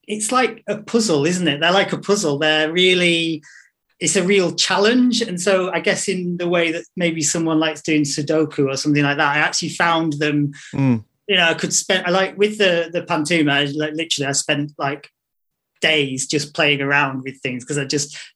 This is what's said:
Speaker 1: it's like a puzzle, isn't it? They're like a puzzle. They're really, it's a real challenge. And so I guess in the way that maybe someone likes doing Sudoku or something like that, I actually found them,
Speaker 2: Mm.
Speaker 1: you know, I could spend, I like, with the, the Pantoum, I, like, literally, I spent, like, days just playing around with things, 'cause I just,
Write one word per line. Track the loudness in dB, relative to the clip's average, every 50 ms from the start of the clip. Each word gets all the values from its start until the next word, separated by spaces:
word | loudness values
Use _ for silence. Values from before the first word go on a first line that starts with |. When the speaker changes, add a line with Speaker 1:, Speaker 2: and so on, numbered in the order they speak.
| _ -10
Speaker 1:
it's | -8 -6 -4 0
like | 0 2 0 0 -2 -6 -8 -8
a | -8 -8
puzzle, | -4 -2 0 0 2 2 2 2 2
isn't | 2 0 0 0 0
it? | 0 0
They're | 2 2
like | 2 2 2 0
a | -2 -4
puzzle. | -2 0 0 0 0 0 0 0
They're | 2 2 2 2 0 0
really, | 2 2 4 4 4 4 4 2 2 2 0 -2 -4 -6 -8 -14 -20 -20 -20 _ _ _ _ _ _ -6
it's | -4 -2 0
a | 0 2
real | 4 4 4 2 2 0
challenge. | -2 -2 0 0 2 2 4 4 4 4 4 2 0
And | -2 -4 -4 -4
so | 0 2 2 2 0 0
I | -4 -2
guess | 0 -2 -2 -2 -2 -4
in | -4 -4 -4 -4 -4 -2
the | -2 0
way | 0 2 2 0
that | -2 -4 -8 -10 -6
maybe | -2 -2 -2 0 0 -2
someone | -2 -2 0 0 2 2 2
likes | 2 0 -2 -4
doing | -2 0 0 0 0
Sudoku | 0 -2 -4 -2 0 0 0 0 0 0 -2 -2 0
or | -2 -2
something | 0 0 2 2 2
like | 2 2 2
that, | 0 2 2
I | 2
actually | 0 0 0 -2 -4 -4
found | -2 0 2 2 2 2 0 -2 -2
them, | -2 -2 0 0 0 0 -2 -4 -8 -16 -8 -4
Speaker 2:
Mm. | 0 2 2 2 0 -2 _ _ _ _ -2
Speaker 1:
you | 2 2
know, | 2
I | 2 2
could | 0 -2 -2 -2
spend, | -2 0 0 0 0 0
I | 0
like, | 2 2 0 0 0 0
with | 0 0 2 2
the, | 2 2 4 2 0 -2
the | -4 -6 -4
Pantoum, | -2 -2 -2 0 2 2 2 2 2
I, | 2 2 0
like, | -2 -2 -4 -4 -4 -4
literally, | -4 -4 -4 -4 -2 -2 -2
I | -2
spent, | -2 -2 -2 -2 -2 -2 -4 -6 -6
like, | -6 -4 -4 -6 -10 -16 _ _ _ _ _ _ _ _ _ _ _ _ _ -2
days | 0 0 2 2 0 0 -2 -6 -4 -2
just | -2 -4 -4 -4 -2
playing | 0 2 2 2 2
around | 0 0 2 2 2 0 -2 -6 -8
with | -10 -12 -8
things, | -8 -8 -8 -8 -8
'cause | -6 -6 -4
I | -4
just, | -2 -4 -4 -4 -6 -10 -16 -18 -16 _